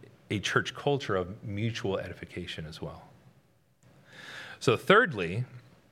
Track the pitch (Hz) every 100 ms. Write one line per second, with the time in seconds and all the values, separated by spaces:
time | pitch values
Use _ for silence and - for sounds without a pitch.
0 | - - - 104 - 127 101 - - 143
1 | - 98 90 107 110 101 113 117 101 95
2 | 92 - - - 87 - 78 80 80 82
3 | - - - - _ _ _ _ - -
4 | - - - - - - - 107 - 202
5 | 240 113 85 95 127 120 - - _